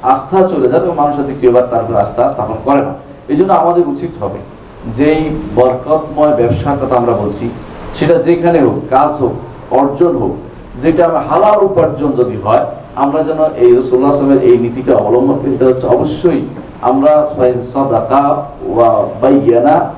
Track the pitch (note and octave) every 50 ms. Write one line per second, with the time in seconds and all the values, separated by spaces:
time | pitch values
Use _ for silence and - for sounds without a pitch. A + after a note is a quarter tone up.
0 | - B2 A2 - - - F3+ F#3+ F#3 F#3 F3+ D3 B2 B2 C#3+ E3+ F#3 F3+ E3 D3
1 | D3 D3 C#3+ C#3+ C3+ C#3 B2+ - B2+ B2+ A#2+ B2 A#2+ A#2+ A#2+ A2+ A2+ - - G2+
2 | G2+ - - A#2 B2 - - - - A2 G#2+ - - C3+ C#3+ C#3 - - - -
3 | - - - - - - C#3+ D#3+ F#3+ G3 F#3+ - D#3+ E3+ F3 F3 E3+ C#3+ C3+ -
4 | - E3 - - G#2 F#2+ F#2 - - - - - - - - - - A#2+ A2 A#2
5 | D3 D3+ D#3 D#3+ D#3 D3+ B2+ - - - G#2 A#2+ B2+ B2 B2+ - - C#3+ D#3 D#3
6 | D3+ - - D3 D3+ D3 C3+ B2 A#2 - - - - D3 C#3 C#3 C3+ A#2+ B2+ A#2+
7 | A#2+ A#2+ A#2 - - - - - A#2+ A#2 - - - - - - - - - -
8 | D#3 D3+ E3+ E3 - E3 E3+ E3+ E3+ E3+ E3+ D#3+ C3+ A#2 - - - - C3 C3+
9 | D3 D3+ D3+ - C3 A2+ - - - - - - - - - - C#3 C#3 C#3+ -
10 | F3 E3+ - A#2+ G#2+ F#2+ - - - - - - - - - A#2+ C3 E3 D#3+ D#3+
11 | E3+ E3 D#3 D3 C#3 C#3 D3+ F3+ G3+ G#3+ G#3 G3+ G3 F#3 - E3+ D#3+ D3 D3 C#3+
12 | D3 C#3 B2 A#2+ B2 - G#2+ G#2 G2 G#2+ A2+ - - - - - - - - -
13 | C#3 C#3 C#3 D#3+ D#3 D3+ D#3 D#3 D#3 D#3 - - A#2+ A#2+ A#2+ B2 B2+ B2 B2+ B2+
14 | C#3 C#3+ C#3+ C#3+ C#3 C#3 C#3 B2+ B2 B2 B2 A#2 A#2 A#2 - C3 B2+ C#3 C3 -
15 | - G#2 A#2 B2 C3+ C#3 C3 - - C#3 C3 B2+ C3 B2+ B2+ B2+ - B2 A#2+ A#2+
16 | - D3+ - - - F3 D3+ - - - - - - - - - - A#2+ C3 C#3
17 | C#3 D3+ D3+ D3+ D3+ - - C3 B2+ B2 B2 A#2+ A#2 - - C3+ C#3 - A#2+ -
18 | - - C3+ C#3 C#3+ C#3+ - - - - - - - - - - - A#2 - -
19 | - - - - A#2+ C3+ C#3+ - - A2+ - - - C#3+ - - - - -